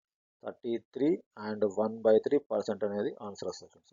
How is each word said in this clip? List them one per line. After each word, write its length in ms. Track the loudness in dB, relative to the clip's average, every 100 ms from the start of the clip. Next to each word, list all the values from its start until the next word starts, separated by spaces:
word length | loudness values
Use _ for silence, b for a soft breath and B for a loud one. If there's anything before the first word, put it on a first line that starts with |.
| _ _ _ _
థర్టీ 280 | -14 -10 -6 -6 -6
త్రీ 140 | 0 0 0 -4 -12 -8
and 160 | -2 0 0
one 140 | -2 2 4
by 80 | 6 6
three 140 | 0 2
percent 300 | -2 -2 -4 -2
అనేది 240 | -2 -4 -6 -12
ఆన్సర్ 240 | -10 -10
వస్తది 200 | -10 -16
ఫ్రెండ్స్. 200 | _ _